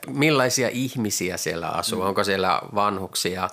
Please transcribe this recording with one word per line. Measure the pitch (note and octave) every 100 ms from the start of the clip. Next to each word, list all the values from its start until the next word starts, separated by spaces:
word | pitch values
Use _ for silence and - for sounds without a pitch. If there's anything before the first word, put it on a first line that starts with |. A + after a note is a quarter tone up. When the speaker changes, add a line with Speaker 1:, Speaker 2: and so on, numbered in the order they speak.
| -
Speaker 1:
millaisia | C#3 D#3 C#3+ B2+ C3+ A#2
ihmisiä | A#2+ B2+ C3 G#2 - F2+ F2
siellä | D#2+ E2 D#2+
asuu, | D#2 - F2+
Speaker 2:
Mm. | F#2+
Speaker 1:
onko | G2
siellä | G2+ F#2+ F#2 E2 -
vanhuksia, | G#2 G#2 G2 F#2 - - F#2 F#2